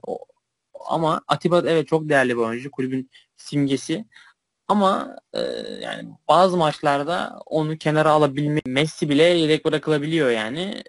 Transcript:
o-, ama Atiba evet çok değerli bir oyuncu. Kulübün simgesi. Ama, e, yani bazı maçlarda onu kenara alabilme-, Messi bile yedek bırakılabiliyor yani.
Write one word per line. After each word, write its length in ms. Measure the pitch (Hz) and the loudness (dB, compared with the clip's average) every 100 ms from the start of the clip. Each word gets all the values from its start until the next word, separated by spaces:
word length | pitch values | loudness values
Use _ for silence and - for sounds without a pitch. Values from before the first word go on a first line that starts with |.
| 50 | -10
o-, 180 | - - _ _ _ _ - - | -10 -12 _ _ _ _ -16 -4
ama 340 | 151 160 165 - | -2 0 -2 0
Atiba 360 | 147 175 175 160 | 0 2 2 2
evet 200 | 165 139 | 0 0
çok 220 | 160 156 | -2 2
değerli 280 | 143 127 120 | 2 2 0
bir 40 | |
oyuncu. 300 | 113 117 139 | -2 -4 -8
Kulübün 400 | - 131 131 131 _ _ _ | -6 -4 -4 -6 _ _ _
simgesi. 680 | - 147 139 135 - 165 226 - - _ _ _ - | -6 -2 0 0 -2 -6 -8 -18 -20 _ _ _ -2
Ama, 480 | 208 190 196 - - - | 2 2 0 -4 -14 -10
e, 60 | 50 62 58 53 50 | -6 -6 -6 -10 -12
yani 280 | 57 55 57 - - | -10 -12 -14 -6 2
bazı 280 | 156 185 180 | 4 4 4
maçlarda 840 | 156 143 151 143 143 180 - - - | 0 0 0 0 -2 -4 -6 -10 -6
onu 320 | 156 156 156 | -2 -2 -2
kenara 340 | 156 151 156 | 0 2 4
alabilme-, 500 | 151 147 135 147 151 127 | 4 4 2 -2 -2 -2
Messi 440 | 131 156 - 151 | -2 -2 -2 0
bile 140 | 143 | 4
yedek 420 | 170 175 156 151 160 | 4 4 2 2 0
bırakılabiliyor 640 | 151 - 151 147 160 135 | -2 0 -2 0 0 2
yani. 540 | 113 107 147 190 - | 0 -2 -6 -8 -10